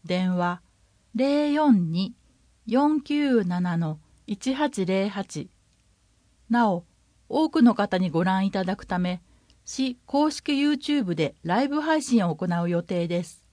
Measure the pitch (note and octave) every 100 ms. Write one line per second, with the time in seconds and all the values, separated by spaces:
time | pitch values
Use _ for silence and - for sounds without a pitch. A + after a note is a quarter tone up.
0 | E3 F3+ F#3 F3+ F3 F3 _ _ _ _
1 | _ A3+ C4+ C#4+ D4 D4 D4+ G#3+ E3+ E3
2 | G3 - _ _ _ _ - A#3 D4 D4+
3 | - D4 C#4+ A#3+ F3+ F3 F3+ E3+ E3 D3+
4 | _ _ - G3+ B3+ C4 D4+ D4 F3+ F#3+
5 | G3+ G3+ F#3+ D#3 - _ _ _ _ _
6 | _ _ _ _ _ A#3 A3+ F3 - _
7 | _ _ _ B3+ D#4 D#4+ A#3+ G#3+ G3+ F#3
8 | F#3 D#3 F3+ F#3+ G3 G3 F#3 G3+ - F3+
9 | F3+ F3+ _ _ _ _ - - C4 B3
10 | _ C#4 D4+ D4 - C#4 C#4+ D4 - D4
11 | F#3+ D#3+ D3+ - D#3+ F#3+ C#4 C#4+ D4+ D#4
12 | C4 A#3+ F3 D#3 F#3 E3+ E3+ F3 E3+ F3+
13 | E3+ F3 F3 - _